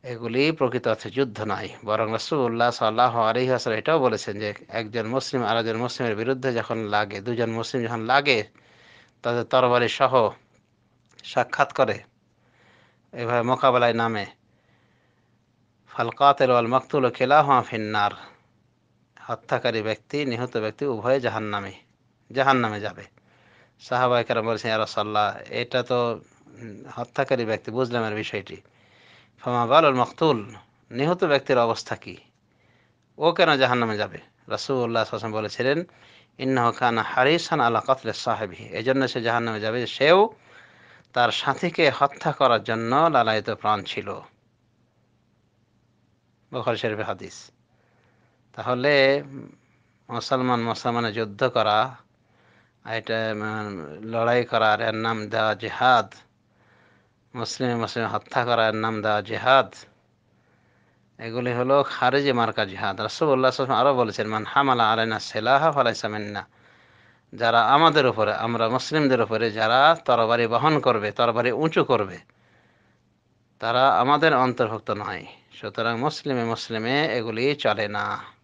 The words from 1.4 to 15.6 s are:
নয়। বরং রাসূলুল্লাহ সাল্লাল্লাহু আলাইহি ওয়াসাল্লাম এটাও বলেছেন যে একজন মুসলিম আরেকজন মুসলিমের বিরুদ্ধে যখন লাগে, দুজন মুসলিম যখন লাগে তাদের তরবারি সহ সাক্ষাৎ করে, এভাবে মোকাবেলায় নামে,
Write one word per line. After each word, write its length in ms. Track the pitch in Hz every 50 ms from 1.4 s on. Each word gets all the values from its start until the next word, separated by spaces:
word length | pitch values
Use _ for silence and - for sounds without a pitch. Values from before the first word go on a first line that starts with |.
নয়। 260 | 110 107 98 95 107 90 - - -
বরং 280 | 107 107 110 113 107
রাসূলুল্লাহ 580 | 113 110 - - 160 147 127 117 117 117 120 120
সাল্লাল্লাহু 500 | 120 - 120 110 110 117 127 123 117 117
আলাইহি 280 | 110 110 113 123 127 127
ওয়াসাল্লাম 300 | 127 120 - 123 110 110
এটাও 200 | - - 160 160
বলেছেন 420 | 131 123 110 104 - - 101 104
যে 140 | 107 104 101 - - -
একজন 380 | - 113 113 107 110 117 107
মুসলিম 380 | 110 120 131 - - - 131 120
আরেকজন 320 | 104 113 117 110 113 110
মুসলিমের 400 | 110 123 120 - - 131 117 107
বিরুদ্ধে 360 | 104 113 123 135 127 131 135
যখন 260 | 120 113 107 - 117 113
লাগে, 420 | 110 101 104 104 107 101 104 101
দুজন 300 | 101 120 120 117 117 113
মুসলিম 340 | 113 113 113 - - 127 117
যখন 160 | 110 117 113
লাগে 440 | 110 117 131 143 143 143 127 110 104 - _ - _ _ _ _ _ - - - - _ _ _
তাদের 220 | - 120 120 120 113
তরবারি 440 | - - 131 127 123 123 123 120 110
সহ 420 | - - 139 127 131 127 113 101 - - _ _ _ _ _ _ _ _ _ _ _ _ _ _ _ - -
সাক্ষাৎ 480 | - - 131 120 - - - 113 -
করে, 300 | - - 131 110 101 - - _ _ _ _ _ _ _ _ _ _ _ _ _ _ _ _ _ _ _ _ _
এভাবে 300 | - 120 120 113 123 120
মোকাবেলায় 500 | 113 123 127 127 143 135 123 123 120 117
নামে, 340 | 113 113 113 113 113 104 98 - - _ _ _ _ _ _ _ _ _ _ _ _ _ _ _ _ _ _ _ _ _ _ _ _ _